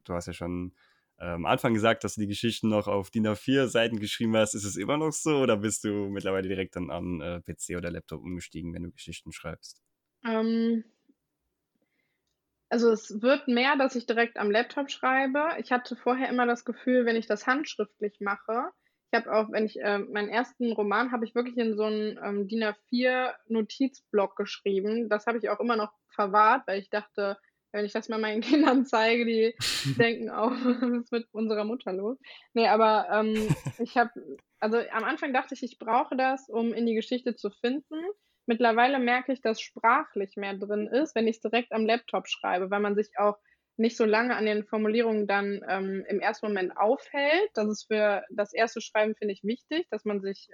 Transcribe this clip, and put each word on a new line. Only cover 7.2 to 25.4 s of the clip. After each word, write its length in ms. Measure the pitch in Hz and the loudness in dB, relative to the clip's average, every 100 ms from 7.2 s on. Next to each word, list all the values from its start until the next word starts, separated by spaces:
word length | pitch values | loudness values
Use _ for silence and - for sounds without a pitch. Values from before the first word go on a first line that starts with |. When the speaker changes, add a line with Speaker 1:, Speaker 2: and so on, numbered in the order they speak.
Speaker 1:
äh, 180 | 82 87 | -6 -8
P 160 | - 82 | -10 -12
C 200 | - 87 | -8 -8
oder 140 | 85 | -6
Laptop 300 | 85 - 78 | -10 -10 -12
umgestiegen, 520 | 85 90 - 82 85 | -10 -10 -10 -10 -10
wenn 80 | 85 | -10
du 80 | 87 | -12
Geschichten 420 | - - 82 - | -12 -16 -16 -16
schreibst? 500 | - - - - - _ _ _ _ | -14 -12 -12 -16 -20 _ _ _ _
Speaker 2:
Ähm, 600 | 233 220 226 226 226 233 220 _ _ _ _ _ _ _ _ _ _ _ _ _ _ _ _ _ _ | -4 -2 0 0 0 0 -4 _ _ _ _ _ _ _ _ _ _ _ _ _ _ _ _ _ _
also 200 | 240 233 | 2 4
es 320 | 220 - 202 | 2 -2 -2
wird 240 | 233 285 285 | 2 2 2
mehr, 280 | 240 262 294 | 2 2 2
dass 180 | 269 | 2
ich 120 | 247 233 | 0 -2
direkt 300 | 226 233 - | 0 0 0
am 120 | 208 | 2
Laptop 400 | 208 247 - 277 | 2 2 -4 -6
schreibe. 600 | - 262 262 269 277 311 - | -4 0 2 2 2 0 -2
Ich 120 | - | -2
hatte 240 | 247 - 233 | -2 -2 -4
vorher 320 | - 254 262 | 0 0 0
immer 180 | 247 240 | 2 2
das 180 | 240 | 0
Gefühl, 400 | - 226 - 254 233 | -4 -4 2 4 4
wenn 100 | 226 | 0
ich 100 | 226 | 0
das 200 | 208 - | -2 0
handschriftlich 720 | 269 302 - 220 _ 208 - | -2 -2 -6 -6 _ -8 -6
mache, 500 | 202 202 - 226 311 - _ _ _ | -6 -6 -4 -4 -4 -10 _ _ _
ich 40 | 233 | -2
habe 120 | 233 | 2
auch, 200 | 214 214 | 0 2
wenn 120 | 220 214 | 0 -2
ich, 140 | - | -2
äh, 180 | 208 202 | -2 -2
meinen 280 | - 208 208 | -2 -4 -2
ersten 440 | 220 254 - 233 | -2 -2 -2 -2
Roman 400 | 214 208 202 247 | 0 0 0 0
habe 120 | 247 | -2
ich 120 | 226 240 | -2 -2
wirklich 200 | 247 247 | -2 -2
in 200 | 226 208 | 0 0
so 80 | |
einen, 340 | 214 214 214 - | 0 0 -4 -4
ähm, 240 | 202 202 196 | -6 -4 -2
din 160 | 226 | -2
A 100 | 214 208 _ | -2 -4 _
vier 460 | 240 254 254 254 - - | 0 2 2 -2 -6 -4
Notizblock 880 | 226 214 - 269 - _ 202 196 | -2 -2 -2 -2 -2 _ 0 0
geschrieben. 760 | - 202 - 202 196 202 226 226 | -2 -8 -4 -2 0 0 -2 0
Das 180 | 208 220 | -2 0
habe 120 | |
ich 100 | 233 | -2